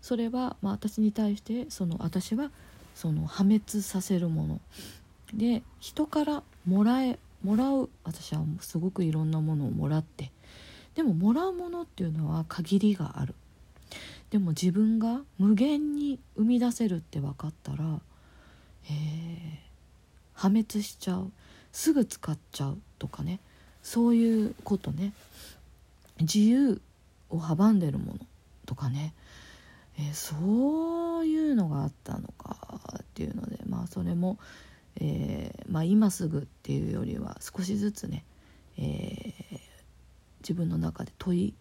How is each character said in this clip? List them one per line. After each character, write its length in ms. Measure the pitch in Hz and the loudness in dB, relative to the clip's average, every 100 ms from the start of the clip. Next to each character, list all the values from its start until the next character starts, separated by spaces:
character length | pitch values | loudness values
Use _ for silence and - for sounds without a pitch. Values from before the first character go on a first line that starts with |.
そ 140 | - 240 | -4 -4
れ 140 | 233 | -2
は、 260 | 247 254 - | -2 -4 -4
ま 100 | 196 | -4
あ、 20 | |
私 280 | 202 208 - | -4 -4 0
に 100 | 214 | 0
対 260 | 208 214 202 | 2 0 -2
し 40 | |
て、 280 | - 226 294 | -4 -6 -6
そ 160 | - 180 | -4 -4
の、 120 | 165 | -2
私 360 | 165 185 - 220 | -2 -4 -2 -2
は、 160 | 285 - - - - - | -4 -8 -20 -20 -20 -8
そ 160 | 170 | -2
の、 140 | 151 156 | -2 -2
破 160 | - | 2
滅 380 | 196 214 - 214 | 4 4 2 -6
さ 200 | 190 190 | -4 -4
せ 160 | 185 180 | 0 0
る 120 | 170 | 0
も 180 | 160 156 | -2 -2
の。 140 | 156 - - - - - _ - | -4 -10 -18 -16 -18 -20 _ -10
で、 280 | 214 233 233 - - | -2 2 0 -2 -18
人 280 | - - 302 | -16 -4 -2
か 160 | - | 0
ら 200 | - 294 - - 175 | 0 -2 -6 -8 0
も 180 | 190 | 4
ら 200 | 208 254 | 6 4
え、 160 | 262 240 - - | 2 -2 -8 -8
も 120 | 190 214 | 0 2
ら 140 | 262 | 4
う、 200 | 277 254 - | 2 0 -6
私 300 | 175 160 - | -10 -10 -6
は 80 | 156 156 156 | -4 -2 -4
す 160 | - 165 | -4 -2
ご 140 | 180 | -2
く 120 | 185 | 0
い 80 | 170 | 0
ろ 120 | 156 | 0
ん 80 | 156 | 0
な 100 | 160 | 0
も 140 | 156 156 | 0 0
の 100 | 135 | 0
を 60 | |
も 180 | - 147 | -2 0
ら 100 | 156 | 0
っ 40 | |
て、 280 | 160 - 131 - - - - - - - | -2 -10 -14 -14 -20 -20 -20 -20 -14 -2
で 80 | |
も、 100 | 311 | 0
も 200 | 165 196 | 4 4
ら 140 | 247 370 | 4 2
う 60 | |
も 160 | 349 349 | -2 -6
の 120 | 349 | -8
っ 40 | 339 | -8
て 180 | - | -6
い 40 | 175 | -4
う 40 | |
の 160 | 156 151 | -2 -2
は 160 | 160 160 | -2 -4
限 320 | - 170 196 | -6 0 2
り 160 | 208 202 | 4 2
が 240 | 143 135 | -4 -4
あ 60 | 131 | -6
る。 100 | - - - - - - - - - - | -6 -20 -20 -20 -20 -20 -18 -16 -20 -2
で 100 | 214 | 0
も、 120 | 180 | 2
自 200 | 156 180 | 2 2
分 280 | 180 220 226 | 4 4 4
が 220 | 226 240 285 - | 0 -2 -6 2
無 160 | 196 208 | 4 6
限 380 | 269 294 302 | 4 2 0
に 260 | 294 285 262 - - | -2 -2 -4 -8 0
生 80 | |
み 160 | 214 247 | 4 4
出 120 | 240 | 2
せ 160 | 233 226 | 2 0
る 100 | 175 | 0
っ 20 | |
て 180 | 160 156 | -4 -6
分 140 | 139 | -6
か 160 | 135 151 | -4 -8
っ 40 | - | -8
た 120 | - 143 | -8 -4
ら、 240 | 156 156 - - - - - - - - - | -2 -4 -8 -20 -20 -20 -20 -20 -20 -20 -8
え 40 | |
ー、 20 | 147 151 156 165 165 165 156 - - - _ _ - _ | -6 -4 -6 -8 -10 -12 -14 -18 -20 -20 _ _ -20 _
破 160 | - 190 | 0 4
滅 320 | 214 220 214 | 4 2 -2
し 140 | 208 - | -6 -6
ち 160 | - | -4
ゃ 60 | 185 | -4
う、 140 | 190 - - - - | -4 -12 -20 -20 -18
す 200 | - - | -2 2
ぐ 140 | 285 233 | 4 4
使 260 | - - | 0 -6
っ 60 | 156 - | -6 -8
ち 100 | - | -6
ゃ 60 | 139 | -6
う 100 | 165 - - | -6 -12 -12
と 80 | 131 | -12
か 160 | - | -6
ね、 160 | 151 185 - - - - | -6 -6 -8 -20 -20 -20
そ 260 | - 233 233 | -4 2 4
う 60 | 233 | 6
い 320 | 233 226 214 | 6 4 2
う 80 | - | -2
こ 140 | - 202 | -2 -2
と 140 | - | -2
ね、 220 | 147 196 - - - - - - - _ _ - - | -4 -4 -6 -20 -20 -20 -20 -20 -20 _ _ -20 0
自 180 | 160 208 | 4 6
由 420 | 214 247 277 202 - _ _ _ - | 8 8 6 4 -2 _ _ _ -6
を 80 | 165 | -6
阻 340 | 160 160 208 | 0 6 8
ん 80 | 208 | 8
で 120 | 160 | 4
る 80 | 139 | -2
も 140 | - | -4
の 60 | - - - _ - - | -8 -14 -20 _ -20 -10
と 100 | - | -4
か 140 | 139 | -2
ね、 240 | 135 156 - - - - - - - - - | -2 -4 -8 -20 -20 -20 -20 -20 -20 -20 -6
え 120 | 147 | -6
ー、 20 | |
そ 1080 | 151 - 147 180 220 269 311 330 339 339 339 | -6 -6 -2 2 4 4 2 0 -2 -2 0
う 40 | 330 | 0
い 120 | 311 | 2
う 180 | 311 254 | 2 2
の 120 | 175 | 2
が 160 | 147 | 0
あ 40 | 147 | -2
っ 40 | - | -6
た 140 | - - | -10 -10
の 120 | - | -10
か 260 | - - - - - - - | -14 -12 -12 -12 -14 -14 -14
っ 40 | - | -16
て 100 | - | -8
い 40 | 78 | -6
う 80 | - | -6
の 100 | - | -8
で、 140 | - - | -8 -6
ま 160 | 185 | -6
あ、 40 | 175 | -6
そ 140 | - | -4
れ 140 | 170 170 | -2 0
も、 240 | 180 208 - - - - _ - | 0 -2 -10 -20 -20 -20 _ -6
え 580 | 151 143 147 - - - - | -4 -2 -4 -4 -8 -12 -6
ー、 40 | |
ま 100 | 160 | -2
あ、 20 | |
今 260 | 165 208 214 | 4 6 6
す 180 | 185 170 | 2 -2
ぐ 120 | 151 | -2
っ 20 | 135 - | -6 -14
て 80 | - | -4
い 180 | 139 - | -2 -2
う 40 | |
よ 100 | - | -4
り 140 | - - | -4 -6
は 180 | - - | -8 -10
少 220 | - - | -14 -8
し 120 | 180 208 | -4 -2
ず 160 | 208 | -2
つ 120 | 208 | -4
ね、 200 | - - - - - - - - | -8 -8 -10 -20 -20 -20 -18 -8
え 40 | |
ー、 800 | 147 147 - - 233 - - - - - - - - - _ - | -6 -4 -6 -8 -12 -14 -16 -16 -18 -20 -20 -20 -20 -20 _ -20
自 120 | - | -6
分 160 | 165 165 | -2 0
の 80 | 165 | 0
中 260 | 160 160 | -2 -4
で 80 | 175 - | -10 -8
問 200 | - 175 | -2 0
い 160 | 202 - | 0 -4